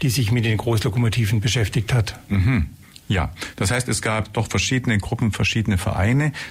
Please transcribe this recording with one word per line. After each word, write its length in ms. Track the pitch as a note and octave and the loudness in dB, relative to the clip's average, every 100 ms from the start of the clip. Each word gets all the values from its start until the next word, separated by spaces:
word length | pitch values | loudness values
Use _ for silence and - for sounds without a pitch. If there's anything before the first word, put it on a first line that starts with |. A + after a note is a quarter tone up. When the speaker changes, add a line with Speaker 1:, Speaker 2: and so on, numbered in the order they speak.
Speaker 1:
die 80 | D3 | -2
sich 220 | A2+ G#2+ | 0 2
mit 120 | B2 | 2
den 140 | A2+ G#2+ | 2 0
Großlokomotiven 840 | A#2+ A2+ G#2+ B2 A#2 A#2+ G#2 A2 | 0 0 0 0 0 2 0 0
beschäftigt 540 | A2 B2 G2+ B2 G#2 | 0 0 0 -2 0
hat. 260 | B2+ - - - | 0 0 -4 -2
Speaker 2:
Mhm. 380 | G2+ F#2 B2 D#2+ - - - - | 2 4 2 0 -6 -20 -10 -2
Ja, 240 | F2+ C#2+ - - - | 0 -2 -6 -10 -4
das 160 | A2 | -2
heißt, 160 | B2 A#2+ | -2 -2
es 140 | A2 | -2
gab 320 | A2+ A2 G#2+ | -2 -2 -2
doch 140 | A#2+ A2 | -4 -2
verschiedene 480 | G#2 - C3 A#2+ G#2 | -2 0 0 2 0
Gruppen, 340 | - A#2+ A2+ | 0 -2 0
verschiedene 460 | - G2+ A2+ G#2+ F#2+ | 0 0 0 0 0
Vereine. 520 | G2 F#2 G2+ C3+ D3+ - - | 0 0 2 4 2 -2 -8